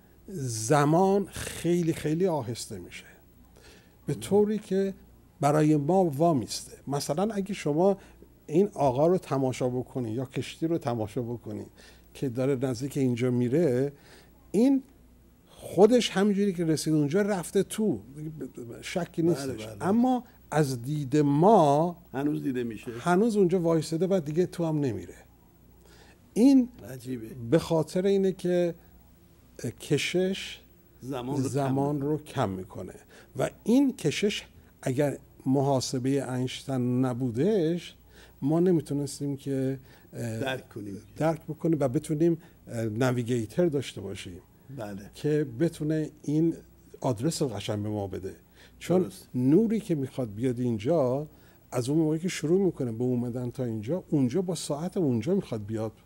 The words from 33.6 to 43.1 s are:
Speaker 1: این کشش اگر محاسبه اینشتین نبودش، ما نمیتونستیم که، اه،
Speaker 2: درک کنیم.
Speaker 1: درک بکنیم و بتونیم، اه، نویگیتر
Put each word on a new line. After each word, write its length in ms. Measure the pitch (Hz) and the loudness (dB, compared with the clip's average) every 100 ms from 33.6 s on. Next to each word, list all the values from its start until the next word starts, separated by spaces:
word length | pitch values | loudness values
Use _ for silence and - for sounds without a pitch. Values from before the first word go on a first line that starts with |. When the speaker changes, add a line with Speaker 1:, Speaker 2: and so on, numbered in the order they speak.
Speaker 1:
این 320 | - 247 277 - | 2 4 4 2
کشش 460 | 156 - 208 - - - - - | -2 0 -2 -2 -10 -20 -20 -8
اگر 360 | - 131 143 135 - - - | -4 0 0 -2 -12 -8 0
محاسبه 840 | 135 135 135 - 131 123 139 123 | 2 4 2 0 -2 0 0 -2
اینشتین 720 | 127 127 - - 131 123 123 | -4 -4 -6 -6 -2 0 2
نبودش، 920 | 131 120 127 113 170 220 160 175 - - - - - - | 0 0 -2 0 2 2 2 -2 -6 -18 -20 -20 -20 -6
ما 180 | 135 160 | 0 2
نمیتونستیم 760 | 180 175 135 143 143 - 143 135 | 4 2 0 -4 -4 -6 -6 -6
که، 420 | 139 135 135 135 - - - | -4 -2 -2 -4 -10 -20 -18
اه، 280 | 131 120 113 | -10 -6 -4
Speaker 2:
درک 280 | 135 131 - | -4 -6 -8
کنیم. 280 | - 104 98 - - | -14 -12 -12 -12 -2
Speaker 1:
درک 260 | 151 156 | -2 -2
بکنیم 360 | - 151 170 160 | -6 -6 -2 0
و 80 | 139 | 0
بتونیم، 500 | 135 - 151 170 165 - - - | -2 -2 0 2 0 -6 -20 -10
اه، 160 | 117 | -4
نویگیتر 840 | 113 107 127 | -4 0 0